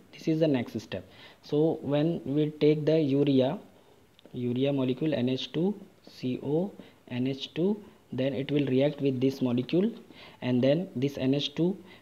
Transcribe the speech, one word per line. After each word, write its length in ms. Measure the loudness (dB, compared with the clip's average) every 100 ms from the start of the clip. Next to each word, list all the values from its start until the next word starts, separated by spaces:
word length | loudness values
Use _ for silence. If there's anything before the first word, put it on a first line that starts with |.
| -20
This 140 | -8 -2
is 120 | 2
the 80 | 2
next 320 | 2 -2 -8
step. 240 | -8 -10 -12 -20 -20 -20
So 360 | -4 0 2 0
when 400 | -2 0 0 -2 -2
we 240 | 0 0 2 2
take 200 | 4 2
the 140 | 2
urea, 600 | 2 2 4 4 4 0 -10 -20 _ _ _ _ -14
urea 400 | -6 -4 0 0
molecule 400 | 0 0 -2 -2
N 160 | 0 0
H 220 | -2 -4
two 240 | -2 -2 -2 -10 _ -20
C 320 | -10 -6 -6
O 280 | -2 -2 -2 -8 -20 -20 -10
N 180 | -4 -4
H 260 | -4 -8
two, 300 | -2 -2 -2 -8 -20 -12
then 220 | -4 -2
it 180 | -2 -2
will 140 | 0 2
react 360 | 4 2 2
with 180 | -2 2
this 200 | 0 2
molecule, 500 | 0 0 0 0 0 -2 -18 -20 -20 -8
and 200 | -2 2
then 260 | 4 2 0 -2
this 220 | -4 0
N 160 | 0
H 200 | 0 -2 0
two, 220 | 0 -2 -10 -20